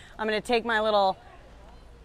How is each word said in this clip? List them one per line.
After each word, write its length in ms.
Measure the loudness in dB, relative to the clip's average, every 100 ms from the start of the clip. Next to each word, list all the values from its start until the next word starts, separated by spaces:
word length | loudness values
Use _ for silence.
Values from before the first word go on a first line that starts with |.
| -18 -8
I'm 80 | -4
gonna 140 | -4
take 240 | 0 -2
my 160 | 0 -2
little 360 | 2 2 2 -2 -10 -20 -20 -20 -20 -20 -20 -20